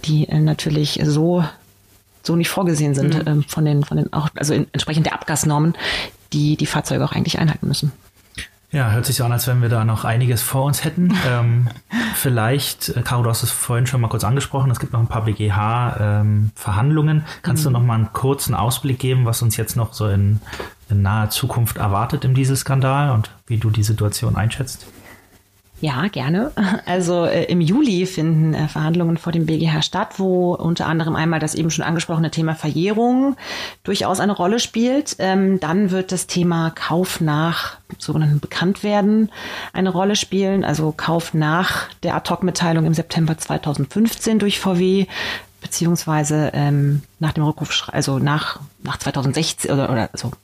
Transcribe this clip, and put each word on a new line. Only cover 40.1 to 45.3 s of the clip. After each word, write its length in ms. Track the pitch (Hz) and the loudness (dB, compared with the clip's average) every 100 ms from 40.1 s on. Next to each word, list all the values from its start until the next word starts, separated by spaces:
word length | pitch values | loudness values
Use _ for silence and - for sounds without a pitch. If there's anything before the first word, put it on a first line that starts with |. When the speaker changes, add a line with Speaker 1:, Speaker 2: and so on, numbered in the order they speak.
| 208 | 0
Speaker 1:
spielen, 480 | - 190 196 196 | -2 0 0 0
also 300 | - 151 156 156 | 0 0 -2 -2
Kauf 380 | - 165 165 | -2 -2 -2
nach 560 | 160 151 165 185 - - - | 0 0 0 0 -2 -6 -6
der 120 | 175 147 | -4 -4
Ad-hoc-Mitteilung 720 | - 170 180 170 170 165 160 | -2 -2 -2 0 0 2 2
im 80 | |
September 440 | 160 - - 160 160 | 0 0 0 0 0
zweitausendfünfzehn 1000 | - 156 - 139 139 - 226 - - 220 | -4 -4 -4 -4 -2 2 0 0 0 2
durch 220 | 202 196 | 2 0
V 180 | 196 175 | 0 2
W, 280 | 185 196 190 - - | 2 2 0 -4 -8